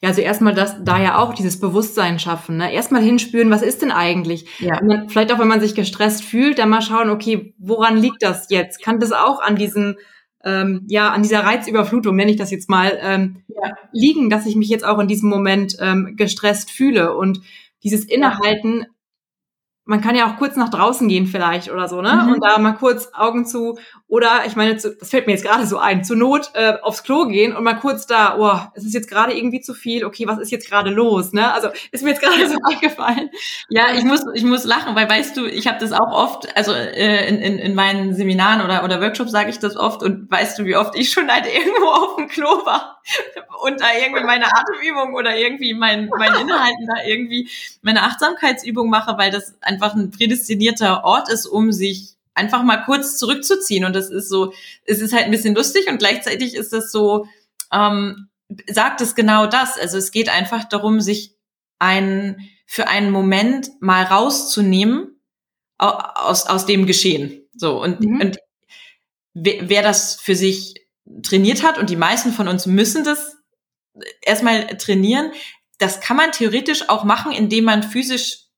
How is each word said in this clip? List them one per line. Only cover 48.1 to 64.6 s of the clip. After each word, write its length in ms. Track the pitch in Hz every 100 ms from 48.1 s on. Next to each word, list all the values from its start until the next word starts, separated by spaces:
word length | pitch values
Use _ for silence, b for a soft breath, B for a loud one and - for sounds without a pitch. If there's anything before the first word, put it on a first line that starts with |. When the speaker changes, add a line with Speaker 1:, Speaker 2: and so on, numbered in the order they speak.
| 247 302 339 294 240 220 233 233
Speaker 2:
mache, 280 | 220 220 208
weil 120 | 196
das 240 | 202 196 _
einfach 340 | - 190 208
ein 160 | 208 190
prädestinierter 920 | - 233 247 - 214 220 226 208 185
Ort 240 | - 233 277
ist, 180 | 220 -
um 260 | 202 220
sich 420 | 196 196 190 - _ _
einfach 280 | - 202 247
mal 160 | 240 220
kurz 400 | - 277 277 -
zurückzuziehen. 640 | 226 277 - 381 - 196
Und 100 | 185
das 160 | 185 190
ist 180 | 190 202
so, 240 | 190 190 B B B
es 160 | - 208
ist 120 | 214
halt 120 | 240
ein 60 | 202
bisschen 240 | 214 220
lustig 340 | 208 277 392 381
und 100 | 262
gleichzeitig 560 | 202 - - - 254
ist 180 | 247 226
das 200 | 226 220
so, 340 | 214 208 208 208 B B _ -
ähm, 560 | 196 208 208 202 196 - _ _ 196 -
sagt 320 | 214 247 -
es 140 | 226
genau 320 | - 220 214 214
das. 320 | 240 254 -
Also 200 | 170 185
es 140 | 190
geht 160 | 220 226
einfach 360 | 175 185 226
darum, 360 | 214 202 208 220
sich 340 | 196 208 - _ _ _ _ _
ein, 680 | 185 190 190 190 202 196 196 B _
für 220 | - -
einen 220 | 202 202
Moment 600 | 196 190 190 220 269 262 -
mal 240 | 190 185
rauszunehmen 1160 | 185 190 247 277 - -